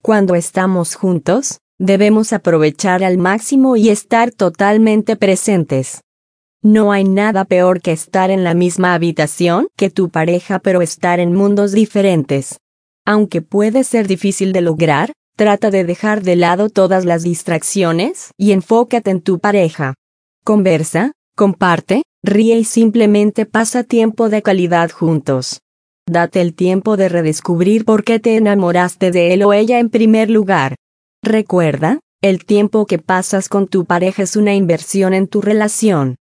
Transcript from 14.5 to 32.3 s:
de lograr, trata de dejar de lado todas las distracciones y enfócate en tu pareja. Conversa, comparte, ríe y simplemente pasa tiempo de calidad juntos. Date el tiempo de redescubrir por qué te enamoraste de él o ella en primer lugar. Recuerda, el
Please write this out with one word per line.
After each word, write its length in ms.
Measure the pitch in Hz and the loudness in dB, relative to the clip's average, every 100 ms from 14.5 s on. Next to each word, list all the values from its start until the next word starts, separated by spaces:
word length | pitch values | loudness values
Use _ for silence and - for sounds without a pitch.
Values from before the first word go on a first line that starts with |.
de 100 | 190 | 0
lograr, 500 | 175 156 160 143 208 302 _ - | 0 0 0 0 -2 -8 _ -2
trata 340 | 214 202 220 | 0 2 0
de 140 | 196 | 0
dejar 380 | 170 175 214 214 | -2 -4 -2 -2
de 140 | 185 175 | 0 2
lado 340 | 175 180 208 | 2 0 -2
todas 340 | 208 185 185 | 0 0 2
las 200 | 185 170 | 0 -2
distracciones 1040 | 170 170 - 165 - 202 175 165 220 381 - _ | -2 -6 -4 -4 -4 -2 0 0 -2 -6 -16 _
y 140 | 202 | 0
enfócate 580 | 190 - 226 240 240 208 | 0 2 0 2 -2 -2
en 100 | 185 | -4
tu 180 | 165 180 | -2 -2
pareja. 560 | 208 202 170 160 139 131 _ _ _ _ | 0 0 0 -2 -8 -8 _ _ _ _
Conversa, 680 | - 214 185 160 160 165 233 - _ - | -2 0 2 0 -2 -2 -4 -6 _ -2
comparte, 680 | 202 180 185 170 - 208 339 _ | 0 0 0 0 -2 -4 -4 _
ríe 360 | - 202 226 233 | -2 2 2 2
y 60 | |
simplemente 840 | 220 - 226 220 214 208 208 208 214 | 0 2 2 4 2 4 2 0 -4
pasa 360 | 220 226 247 | -2 -2 -4
tiempo 460 | 233 233 226 220 226 | -2 0 0 0 -2
de 140 | 214 | 0
calidad 480 | 208 190 175 170 170 | 0 0 0 0 -2
juntos. 680 | - 165 160 135 135 131 - _ _ _ _ - | -2 -2 0 -2 -4 -4 -14 _ _ _ _ -4
Date 320 | 170 170 - | -2 0 0
el 140 | 175 | -2
tiempo 420 | 165 180 190 190 208 | 0 0 0 0 0
de 120 | 190 | 0
redescubrir 760 | 175 160 156 - 170 180 220 | 0 -2 -4 -4 0 2 2
por 200 | 220 220 | 2 0
qué 160 | 208 226 | 0 0
te 160 | 233 220 | 0 2
enamoraste 720 | 214 202 180 175 180 - 185 | 2 2 0 0 -2 -2 -2
de 240 | 180 170 | 2 2
él 80 | 180 | 2
o 100 | 202 | 2
ella 260 | 202 220 247 | 2 2 0
en 120 | 233 | 0
primer 400 | 226 220 220 220 | 2 2 2 2
lugar. 460 | 226 196 185 135 135 _ _ _ _ | 0 2 0 -2 -6 _ _ _ _
Recuerda, 760 | - 220 214 180 160 143 156 285 _ _ | -2 -2 0 0 0 0 -2 -2 _ _
el 240 | 196 | -2